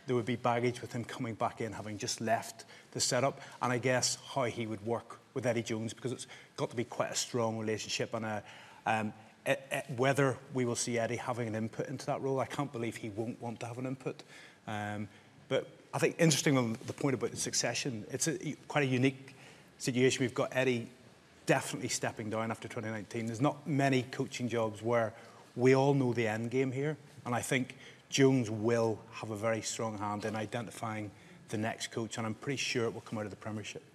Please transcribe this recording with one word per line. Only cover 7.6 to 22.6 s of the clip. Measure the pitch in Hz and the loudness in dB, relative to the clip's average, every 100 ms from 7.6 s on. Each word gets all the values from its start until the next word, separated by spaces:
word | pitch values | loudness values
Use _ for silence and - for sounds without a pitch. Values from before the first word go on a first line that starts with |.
| 110 107 - - 120 | -2 -2 -2 -4 -2
and | 113 | -2
a, | 110 107 - - - - 104 | -2 -4 -6 -18 -20 -4 2
um, | 110 107 - - - - | 2 0 -6 -18 -6 -2
e-, | |
e-, | 131 - 143 - 120 | -2 -2 -6 -4 2
whether | 135 139 139 117 - | 4 4 2 2 -4
we | 131 | -2
will | 120 113 | 0 0
see | - 117 | 0 0
Eddie | 113 117 | 0 -2
having | - 117 113 | -2 -2 -2
an | 110 | -2
input | 110 - - | -4 -4 -6
into | 127 - | -6 -4
that | 131 | -2
role. | 135 135 | 0 0
I | 120 | -2
can't | - 135 | -4 -4
believe | 117 117 - | -4 -4 -4
he | 117 | -8
won't | 101 113 - | -4 -4 -6
want | 120 110 | -8 -6
to | 117 | -8
have | 120 | -6
an | 131 | -6
input | 131 143 - - - - - - | -4 -6 -8 -16 -20 -20 -14 -8
Um, | 107 104 104 101 - - - - | -4 -4 -4 -8 -12 -20 -20 0
but | 135 - - - | 0 0 -14 -8
I | 165 | 0
think | 160 - | 0 6
interesting | 165 135 160 135 | 6 6 4 4
on | 117 110 117 | 2 -2 -6
the | |
point | - 143 | -2 0
about | 120 117 | 0 -2
the | 113 | -2
succession, | 123 - 127 120 147 110 - | -2 0 0 0 -2 -4 -6
it's | 135 165 | -2 -2
a, | 147 156 - - | -2 -4 -6 -2
quite | 151 | 2
a | 135 | 4
unique | 127 135 131 - - - - - - | 4 4 2 -12 -18 -20 -20 -20 -4
situation. | - 123 131 123 | 0 6 6 6
We've | 123 | 0
got | - - | 0 0
Eddie | 131 131 120 113 - - - - - - | 2 2 2 -2 -14 -20 -20 -20 -8 2
definitely | 135 - - 120 | 2 2 -4 -4
stepping | - 123 - 107 | -2 -2 -4 -4
down | 110 113 | -2 -2
after | 110 | -4